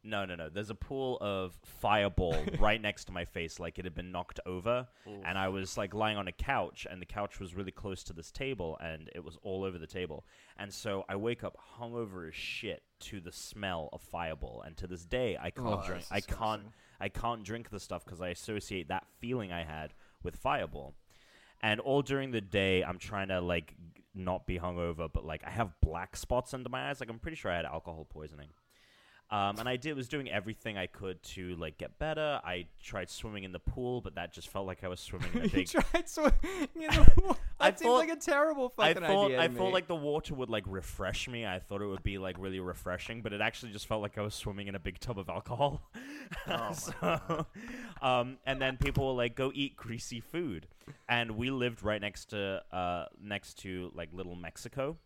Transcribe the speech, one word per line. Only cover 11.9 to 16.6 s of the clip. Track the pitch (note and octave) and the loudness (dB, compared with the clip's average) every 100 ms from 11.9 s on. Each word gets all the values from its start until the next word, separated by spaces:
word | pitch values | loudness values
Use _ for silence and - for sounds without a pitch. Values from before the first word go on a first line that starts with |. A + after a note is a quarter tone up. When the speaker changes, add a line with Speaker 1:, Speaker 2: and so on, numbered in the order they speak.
| A#2+ A2 F#2 D#2+ | -8 -8 -8 -12
Speaker 1:
as | E2 | -10
shit | - - G#2+ E2 _ _ | -10 -8 -8 -10 _ _
to | - G2+ | -14 -14
the | F2 | -14
smell | - - G#2+ G2 E2+ D2+ | -16 -16 -8 -4 -4 -6
of | D#2+ | -12
fireball. | - E2+ E2 D2+ C2 A#1 C2+ | -10 -6 -6 -6 -10 -12 -16
And | E2 | -12
to | F#2 | -10
this | F2+ E2+ | -12 -6
day, | B2 B2 E2 | -2 -2 -4
I | E2+ | -8
can't | - A#2 | -6 -4
Speaker 3:
Oh, | G2 D#2+ | -4 -4
Speaker 1:
drink. | F2+ - | -8 -4
Speaker 3:
that's | |
Speaker 1:
I | G2+ | -6
can't. | - - A2 G#2+ | -4 -4 -2 -4